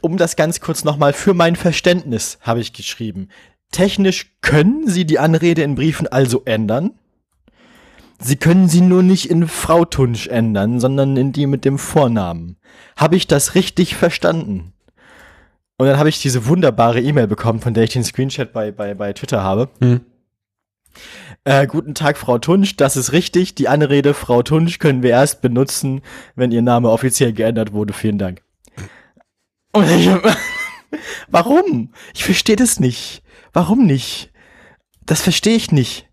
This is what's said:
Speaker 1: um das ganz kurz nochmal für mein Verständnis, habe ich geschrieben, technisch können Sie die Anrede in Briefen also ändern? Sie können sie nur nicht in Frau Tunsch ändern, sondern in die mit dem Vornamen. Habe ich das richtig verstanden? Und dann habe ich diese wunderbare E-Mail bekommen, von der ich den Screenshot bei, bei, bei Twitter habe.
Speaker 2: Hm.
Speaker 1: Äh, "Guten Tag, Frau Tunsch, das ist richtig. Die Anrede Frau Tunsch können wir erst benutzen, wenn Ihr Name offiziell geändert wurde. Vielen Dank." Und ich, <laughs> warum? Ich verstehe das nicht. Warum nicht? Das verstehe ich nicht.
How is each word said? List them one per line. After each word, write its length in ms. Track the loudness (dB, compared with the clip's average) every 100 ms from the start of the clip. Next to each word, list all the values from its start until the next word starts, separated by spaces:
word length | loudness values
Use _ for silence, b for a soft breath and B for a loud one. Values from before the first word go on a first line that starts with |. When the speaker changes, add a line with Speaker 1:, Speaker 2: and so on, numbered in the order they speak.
Speaker 1:
um 160 | -2 0
das 180 | -2 0
ganz 240 | -2 -2
kurz 240 | -6 -4
nochmal 300 | -4 0 0
für 180 | 2 0
mein 240 | 2 2 2
Verständnis, 800 | -2 0 0 0 -2 -6 -6 -10
habe 180 | -4 -4
ich 140 | -4
geschrieben, 540 | -12 -14 -10 -10 -10 -14 b b b _
technisch 640 | -2 0 2 0 0 -10 _
können 440 | 0 2 2 2 -2
Sie 200 | -2 0
die 120 | 0
Anrede 440 | 2 2 2 0
in 140 | -2 0
Briefen 300 | -2 -2 -2
also 360 | 0 0 0
ändern? 460 | -2 -2 0 -2 -4 _ _ _ _ _ _ b b b b b b b
Sie 160 | -4 0
können 320 | 4 4 6
sie 120 | 6
nur 200 | 6 6
nicht 260 | 4 2 2
in 180 | 0 0
Frau 360 | -4 0 2
Tunsch 420 | 2 0 0 -2 -4
ändern, 500 | -2 0 0 0 0
sondern 380 | 0 0 0 0
in 160 | 0
die 140 | 0 -2
mit 180 | 0
dem 140 | 0 -2
Vornamen. 760 | 0 0 2 0 -2 -8 -12 -18 b b b b
Habe 200 | 2 2
ich 100 | 2
das 280 | 0 2
richtig 420 | 0 0 -2 -2 0
verstanden? 760 | -2 0 -2 -2 -4 -10 -10 _ _ b b b b b b b _ _
Und 80 | 2
dann 120 | 4
habe 100 | 2
ich 120 | 0
diese 240 | -2 -2 0
wunderbare 540 | 2 2 2 2 2
E-Mail 260 | 0 0 0
bekommen, 340 | 0 -2 -2
von 140 | -2
der 100 | 0
ich 60 | 0
den 140 | -2
Screenshot 480 | -4 -4 -6 -4 -8
bei, 180 | -6 -8
bei, 220 | -6 -10
bei 180 | -6 -8
Twitter 280 | -8 -6 -4
habe. 260 | 0 -2 -4 _
Speaker 2:
Hm. 200 | 2 2 -2 _ _ _ _ _ _ _ _ B B B B B
Speaker 1:
Äh, 220 | 0 2 2
"Guten 280 | -2 -6
Tag, 220 | -4 -2 -2
Frau 220 | -2 -2
Tunsch, 380 | 2 2 2 2
das 200 | 0 0
ist 160 | 0
richtig. 420 | -2 0 -2 -2 -2
Die 120 | 0
Anrede 460 | 2 2 2 2
Frau 280 | 0 0 0
Tunsch 360 | 2 0 0 0
können 240 | 0 2
wir 80 | 2
erst 320 | 4 2 0
benutzen, 580 | -2 0 -2 -2 -6 -6 B B B -4
wenn 160 | 0
Ihr 100 | 2
Name 280 | 2 2 2
offiziell 420 | 2 0 0 0
geändert 400 | 0 -2 -2 -4
wurde. 200 | -4 -6
Vielen 260 | -4 -4 -2
Dank." 240 | -4 -8 _ _ _ B -20 B B B _ _ _ _ _
Und 180 | 2 4
ich, 180 | 4 4
<laughs> 1200 | 4 2 0 -6 -10 -12 -16 _ -14 -14 -18 -2
warum? 640 | 0 4 2 2 -4 -6 B B
Ich 100 | -10
verstehe 320 | -2 0 2 2
das 240 | 2 2
nicht. 420 | -2 -2 -14 -18 b b b
Warum 320 | -2 0 2 4
nicht? 440 | 2 -4 -14 -16 b b b b b _ _
Das 160 | -4 -2
verstehe 360 | 0 0 0 0
ich 140 | 0
nicht. 360 | 0 0 -6 _